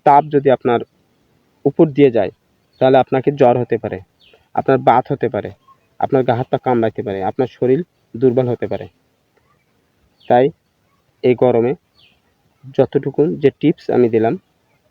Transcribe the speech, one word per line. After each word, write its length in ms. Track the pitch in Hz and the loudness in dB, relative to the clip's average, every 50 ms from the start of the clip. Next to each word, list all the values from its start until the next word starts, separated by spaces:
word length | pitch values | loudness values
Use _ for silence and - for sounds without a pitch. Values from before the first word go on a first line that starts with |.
| - | 2
তাপ 200 | 151 139 143 156 | 2 4 4 2
যদি 220 | 147 147 139 139 139 | 0 -2 0 0 0
আপনার 280 | 123 - - - 120 117 - - _ _ _ _ _ _ _ _ _ _ _ _ _ _ - | 0 0 0 -2 -2 -2 -4 -8 _ _ _ _ _ _ _ _ _ _ _ _ _ _ -4
উপর 200 | 143 - - 170 | -2 0 2 0
দিয়ে 240 | 156 131 147 143 135 | 2 2 2 2 2
যায়, 200 | 117 110 95 - - _ _ _ _ _ _ _ _ - | 2 0 -2 -4 -6 _ _ _ _ _ _ _ _ 0
তাহলে 160 | 131 131 131 | 2 2 4
আপনাকে 320 | 127 127 - 139 127 - 143 | 2 2 0 -2 -2 -2 -2
জ্বর 240 | 147 139 139 120 123 | 0 2 2 2 4
হতে 200 | 127 120 - 120 | 2 -2 -4 -4
পারে, 200 | 107 - 101 87 92 - _ _ _ _ _ _ _ _ _ - | -4 -4 -8 -10 -12 -14 _ _ _ _ _ _ _ _ _ -10
আপনার 220 | - - - 135 | -6 -2 0 -2
বাত 280 | 127 131 135 117 127 - - | 2 2 2 2 2 0 -2
হতে 180 | 143 - 120 113 | -4 -6 -4 -4
পারে, 200 | - 104 - 98 95 _ _ _ _ _ _ _ _ - | -4 -6 -8 -10 -14 _ _ _ _ _ _ _ _ -8
আপনার 220 | 107 - 139 131 123 | -4 -2 0 0 0
গা 100 | 123 117 | 0 -2
হাত 120 | 117 131 - | -2 -4 -4
পা 80 | - | -6
কামড়াইতে 440 | 127 - 127 123 117 113 107 - - 104 | -6 -4 -2 -2 0 -2 -2 -4 -6 -8
পারে, 160 | 104 95 98 95 | -8 -8 -6 -6
আপনার 240 | 104 - - 131 | -6 -4 -4 -6
শরীর 320 | - - _ 131 123 131 160 180 - _ _ _ _ - | -6 -4 _ -2 0 0 -2 -4 -8 _ _ _ _ -6
দুর্বল 320 | 113 131 127 117 131 127 | -2 0 0 0 0 -2
হতে 180 | 123 117 - 110 | -2 -4 -6 -6
পারে। 180 | 98 104 92 95 92 _ _ _ _ _ _ _ _ _ _ _ _ _ _ _ _ _ _ _ _ _ _ _ _ _ _ _ | -8 -8 -10 -10 -14 _ _ _ _ _ _ _ _ _ _ _ _ _ _ _ _ _ _ _ _ _ _ _ _ _ _ _
তাই 180 | - 120 123 131 156 - _ _ _ _ _ _ _ _ _ _ _ _ _ - | 0 2 2 2 0 -2 _ _ _ _ _ _ _ _ _ _ _ _ _ -2
এই 120 | 127 123 | -2 0
গরমে 360 | - 131 123 117 117 113 123 170 - _ _ _ _ _ _ _ _ _ _ _ _ _ _ _ _ - 131 135 | 2 2 2 2 2 0 -2 -4 -6 _ _ _ _ _ _ _ _ _ _ _ _ _ _ _ _ -20 -6 -2
যতটুকু 480 | - 131 - - 143 139 143 135 - 147 175 170 | -2 -2 0 -2 -4 -4 -4 -2 -2 -2 -2 -2
যে 140 | 143 147 131 | -2 -2 -2
টিপস 360 | - _ - 143 - - - - | -2 _ -2 -2 -2 -2 -4 -2
আমি 200 | - 123 123 113 | 0 2 2 2
দিলাম, 240 | 113 110 110 113 190 95 - _ _ _ _ _ _ _ _ _ | 2 0 0 -2 -2 -6 -10 _ _ _ _ _ _ _ _ _